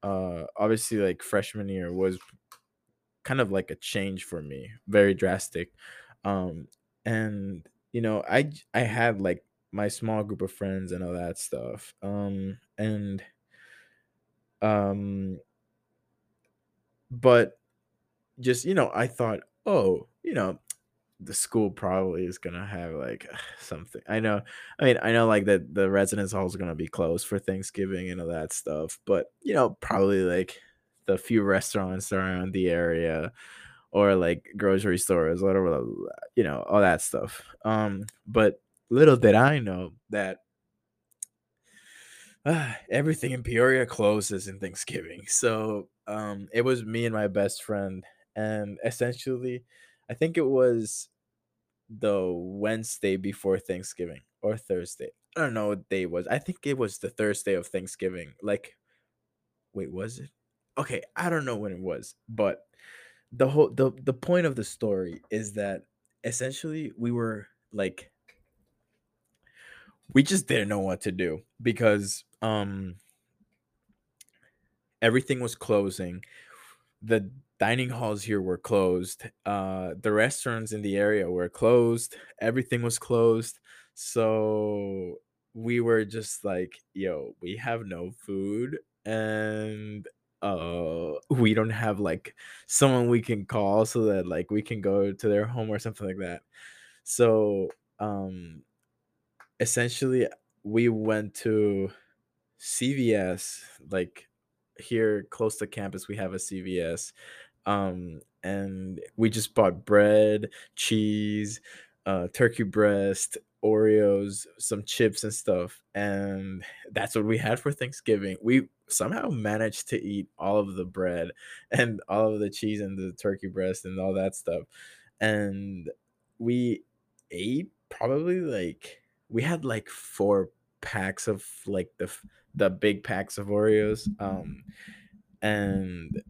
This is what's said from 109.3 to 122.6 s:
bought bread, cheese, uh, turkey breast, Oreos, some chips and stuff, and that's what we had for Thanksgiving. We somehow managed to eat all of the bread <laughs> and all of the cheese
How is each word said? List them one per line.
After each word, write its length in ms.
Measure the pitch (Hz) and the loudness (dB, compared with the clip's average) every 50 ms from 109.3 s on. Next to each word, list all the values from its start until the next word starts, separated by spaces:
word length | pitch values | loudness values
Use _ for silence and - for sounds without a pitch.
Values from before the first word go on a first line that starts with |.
| 107 113 110 - - | 2 0 -4 -2 2
bought 300 | 113 104 92 87 - - | 4 4 4 2 0 0
bread, 640 | - 104 104 104 104 107 107 107 107 107 107 107 - - - - - _ | 4 6 8 8 8 8 6 6 6 4 0 -2 -6 -12 -16 -20 -14 _
cheese, 880 | - - - 117 107 107 107 107 107 104 104 104 104 104 104 113 - _ - - - - _ _ _ - | -4 -2 0 0 2 2 0 0 -2 -2 -2 -2 -4 -4 -6 -8 -12 _ -20 -20 -20 -20 _ _ _ -4
uh, 220 | 98 95 92 87 87 - | -2 -2 -2 -2 -2 2
turkey 300 | - 127 117 120 - 110 | 4 4 4 4 2 -4
breast, 720 | 95 - 107 104 104 101 98 98 98 95 - - - - - _ _ _ - - | 0 2 4 4 6 4 4 2 0 0 -2 -4 -6 -8 -12 _ _ _ -2 2
Oreos, 840 | 107 107 107 110 107 107 107 104 101 101 98 101 101 98 - - - _ - | 2 4 6 6 6 6 6 6 6 4 2 0 -4 -8 -10 -12 -14 _ -8
some 240 | - - 110 101 101 | -6 -6 -4 -6 -6
chips 400 | - - - 117 107 95 - - | -4 0 2 2 2 2 0 -6
and 100 | 107 113 | -6 -6
stuff, 500 | - - 107 92 90 87 92 - - _ _ - | -4 -2 0 0 0 -2 -4 -8 -16 _ _ -6
and 720 | 101 104 101 98 98 101 98 98 95 95 95 95 92 - - - - - - | -4 -2 -2 -2 -2 -2 -4 -4 -6 -8 -8 -10 -10 -12 -14 -18 -18 -12 -8
that's 240 | 104 107 101 - - | -6 -4 -4 -2 -2
what 100 | 113 104 | 0 0
we 120 | 107 110 | 2 0
had 220 | 110 - 107 117 - | 0 0 -2 -2 -2
for 120 | - 143 | -2 -4
Thanksgiving. 640 | 143 - 127 127 - - - 117 107 101 101 95 92 - | -4 -4 -6 -8 -10 -6 0 0 0 2 0 -4 -6 -2
We 280 | 107 113 127 135 135 - _ _ _ - | 2 4 4 4 2 0 _ _ _ -4
somehow 400 | - - - 131 202 - - 226 | -2 -2 -2 -2 -2 -4 -4 -4
managed 600 | 147 113 107 104 107 107 113 107 - - - - | -4 -2 -2 -2 0 0 -2 -2 -4 -6 -8 -6
to 120 | 123 - | -6 -6
eat 260 | - 101 101 101 95 - _ | -4 -4 -6 -6 -8 -8 _
all 220 | - 87 98 104 107 | -6 -2 2 2 2
of 160 | 101 101 92 | 2 0 -4
the 100 | 95 87 | -6 -6
bread 460 | 90 - 95 92 90 87 85 82 87 - - - - | -6 -4 -2 -2 -2 0 -2 -4 -6 -8 -14 -18 -20
<laughs> 200 | - - - - | -20 -18 -8 -2
and 300 | - 131 120 117 107 95 - - | 0 2 2 2 0 -6 -4 -2
all 240 | 95 107 110 110 107 | 0 2 2 2 2
of 60 | 104 | 0
the 80 | 104 98 | -4 -4
cheese 320 | 98 - | -4 -4